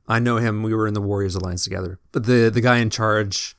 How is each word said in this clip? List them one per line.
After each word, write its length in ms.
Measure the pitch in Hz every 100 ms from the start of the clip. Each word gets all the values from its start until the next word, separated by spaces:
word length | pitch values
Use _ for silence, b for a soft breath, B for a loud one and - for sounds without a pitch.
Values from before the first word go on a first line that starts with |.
| -
I 120 | 113
know 160 | 120 113
him. 280 | 117 107
We 100 | 110
were 120 | 110 110
in 60 | 104
the 60 |
Warriors 340 | 101 101 98 92
Alliance 280 | 90 90
together." 340 | - 92 92 92 _
But 140 | - 113
the, 240 | 123 113
the 60 | 113
guy 160 | 123 120
in 100 | 113
charge 640 | - 110 107 104 - -